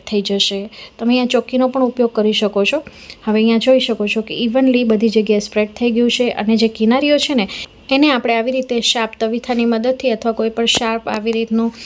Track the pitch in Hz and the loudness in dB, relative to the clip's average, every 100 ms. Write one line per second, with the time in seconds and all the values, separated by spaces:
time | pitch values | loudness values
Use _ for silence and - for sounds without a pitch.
0 | - 208 196 202 - 196 208 - - - | -4 -4 -2 -2 -2 -4 -10 -14 -18 -6
1 | 226 254 247 247 233 254 254 269 247 247 | 0 0 2 0 0 0 0 0 -2 0
2 | 233 226 214 214 202 202 202 302 - - | 0 2 0 0 0 0 0 -2 -6 -20
3 | - - - 214 226 226 262 262 247 220 | -20 -10 -2 2 4 2 4 2 2 -2
4 | 208 220 214 - 233 254 262 247 233 214 | -2 -4 -4 -4 -2 2 4 4 2 2
5 | 226 220 214 208 208 214 208 - 240 226 | 2 2 2 0 0 -2 -2 -2 0 2
6 | 240 233 240 - 214 226 226 220 220 254 | 2 0 -2 -2 0 2 2 0 2 2
7 | 294 294 - 262 196 - - - - 269 | 2 2 2 0 -2 -6 -16 -14 -2 2
8 | 302 247 247 226 233 262 254 240 - 240 | 4 2 0 0 0 -2 -2 -2 -2 -2
9 | 220 - 226 240 240 240 233 226 247 262 | -4 -2 -2 -2 -2 0 0 0 0 -2
10 | 262 220 226 226 226 226 233 - 226 226 | -2 -2 -2 -2 -2 -2 0 0 -2 -4
11 | 226 214 220 226 226 226 233 - | -4 -4 -2 -2 0 0 -2 -4